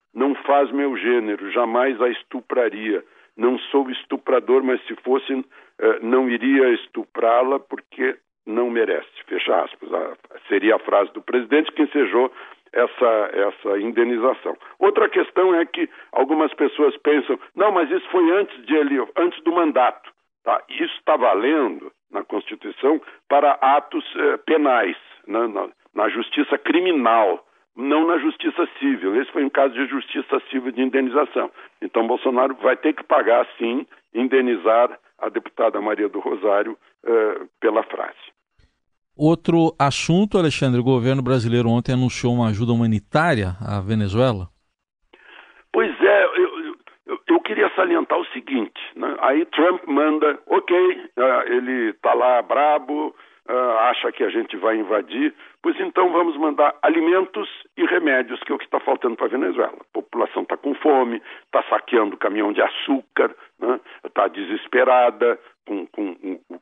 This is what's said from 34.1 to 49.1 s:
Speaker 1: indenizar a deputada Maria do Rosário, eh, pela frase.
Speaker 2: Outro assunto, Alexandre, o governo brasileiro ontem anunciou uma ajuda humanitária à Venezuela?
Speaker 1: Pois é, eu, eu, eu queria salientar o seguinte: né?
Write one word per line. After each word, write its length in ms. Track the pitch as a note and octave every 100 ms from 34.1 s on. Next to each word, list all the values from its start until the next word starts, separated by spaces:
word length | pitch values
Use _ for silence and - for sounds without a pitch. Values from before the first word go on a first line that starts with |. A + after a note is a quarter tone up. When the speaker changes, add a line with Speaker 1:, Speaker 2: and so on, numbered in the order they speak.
Speaker 1:
indenizar 840 | A2+ B2+ C3 B2 G#2+ F#2+ A2+ B2 - _ -
a 100 | G#2+
deputada 520 | G#2+ - - A2+ G2+
Maria 280 | G#2+ G#2+ G#2
do 120 | G2+
Rosário, 560 | - F#2+ G#2 G2+ A2 G#2+ _ _ A#2+
eh, 340 | A#2 G#2+ G#2 A#2 -
pela 240 | A#2 A2
frase. 400 | - - - - - _ _ _ _ _ _ _ _ -
Speaker 2:
Outro 580 | D#3 E3 - E3 D#3+ -
assunto, 580 | C#3 - - F3 G#3 G3
Alexandre, 440 | D#3+ - C3+ B2
o 40 |
governo 380 | A#2+ B2+ A#2+ C3+
brasileiro 460 | B2 C3 A2+ A#2+ A#2
ontem 240 | A#2 A#2+
anunciou 420 | B2+ B2+ - A#2+
uma 140 | A#2+ A2+
ajuda 240 | G2+ A#2+
humanitária 840 | A#2 A#2 G#2+ - D3 E3+ B2 F#2 F2+
à 200 | G#2 G2+
Venezuela? 680 | F#2+ A2 G2+ G#2+ C3 G2+ F2+ _ _ _ _ _ _ _ - - - _ _
Speaker 1:
Pois 220 | - A3 -
é, 240 | F#3+ G3+
eu, 500 | F#3 - F#3 D#3+ D#3+ - - _ -
eu, 120 | D#3 -
eu 120 | E3+
queria 300 | - G#3 G3+ -
salientar 420 | F#3 E3 C3+ D#3
o 80 | D#3+
seguinte: 540 | B2+ - C3 G#2 - - E2+
né? 200 | C3